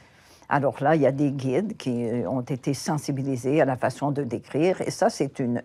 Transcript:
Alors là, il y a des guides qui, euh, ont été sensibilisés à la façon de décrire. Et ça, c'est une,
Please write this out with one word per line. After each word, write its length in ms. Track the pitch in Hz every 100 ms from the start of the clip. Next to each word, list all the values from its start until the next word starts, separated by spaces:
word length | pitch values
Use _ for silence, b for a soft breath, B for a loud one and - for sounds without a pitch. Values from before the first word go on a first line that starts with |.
| b b b b b
Alors 260 | 143 135 -
là, 140 | 139
il 80 | 165
y 40 | 131
a 60 |
des 180 | 139 147
guides 460 | 139 127 135 208 -
qui, 300 | 131 120 117
euh, 180 | 120 90
ont 140 | 131
été 320 | 120 135 -
sensibilisés 880 | 135 - 151 - 139 139 127 135 151
à 60 | 147
la 100 | 123
façon 360 | 117 - 143
de 100 | 139
décrire. 580 | 127 107 - 147 180 180
Et 100 | -
ça, 200 | - 208
c'est 300 | - 139 -
une, 200 | 123 120